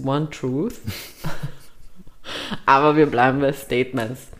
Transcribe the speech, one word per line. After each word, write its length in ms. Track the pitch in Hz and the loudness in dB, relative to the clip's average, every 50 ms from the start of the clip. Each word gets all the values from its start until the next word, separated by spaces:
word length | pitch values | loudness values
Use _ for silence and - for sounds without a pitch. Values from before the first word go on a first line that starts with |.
| 135 | -2
One 240 | 135 135 147 156 156 | -2 0 0 -2 -2
Truth. 460 | - - - 131 127 135 175 233 233 - | -6 -6 -4 -4 -2 -2 -2 -4 -6 -8
<laughs> 60 | - 113 - - - - - - - 160 - - - 139 - - - - - - - - - - - - - - - - - - - - 208 - - | -10 -10 -10 -10 -12 -16 -14 -6 -2 -2 -2 -2 -2 -6 -8 -10 -14 -18 -18 -16 -16 -16 -16 -16 -16 -16 -16 -16 -14 -12 -10 -10 -8 -8 -8 -2 4
Aber 300 | - 135 139 147 151 147 | 6 6 6 6 6 6
wir 120 | 151 151 143 | 6 4 4
bleiben 320 | 127 120 123 131 131 139 | 4 4 4 4 4 4
bei 120 | 143 139 139 | 2 0 0
Statements. 720 | - - - 123 123 131 127 - 127 113 110 131 131 - - - | -2 -4 -2 0 0 0 0 -2 -4 -4 -4 -6 -10 -14 -18 -20